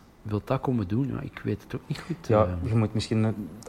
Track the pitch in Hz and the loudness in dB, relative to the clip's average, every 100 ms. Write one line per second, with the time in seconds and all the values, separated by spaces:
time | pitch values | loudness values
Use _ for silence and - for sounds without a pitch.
0 | - - 107 104 - 135 - 123 92 107 | -20 -16 -4 -4 0 0 2 0 0 0
1 | 139 117 - - 113 104 - - - - | 0 -4 -8 -6 -4 -4 -6 -10 -6 -8
2 | - 165 - 107 104 90 87 113 107 110 | -6 -4 4 6 6 2 2 2 2 0
3 | - 110 110 107 92 - | 0 2 2 0 -8 -10